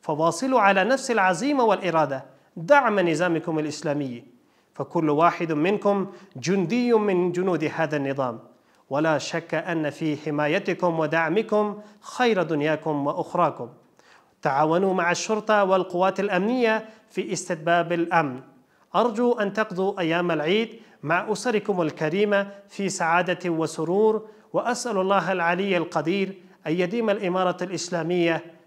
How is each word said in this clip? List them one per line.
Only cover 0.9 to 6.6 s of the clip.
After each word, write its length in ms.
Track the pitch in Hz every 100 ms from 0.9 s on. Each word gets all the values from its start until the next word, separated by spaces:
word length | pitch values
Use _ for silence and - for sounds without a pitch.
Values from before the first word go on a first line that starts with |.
| 262 -
العزيمة 520 | 226 190 170 254 285
والإرادة 640 | 226 190 190 160 143 135 - - _ -
دعم 420 | 170 285 247 202
نظامكم 600 | 175 156 180 165 160 160
الإسلامي، 640 | 151 143 156 143 135 120 - _ _ _ _
فكل 360 | - 143 175 160
واحد 420 | 147 170 - 170
منكم 560 | 156 165 202 202 196 190 - - -
جندي 580 | 123 196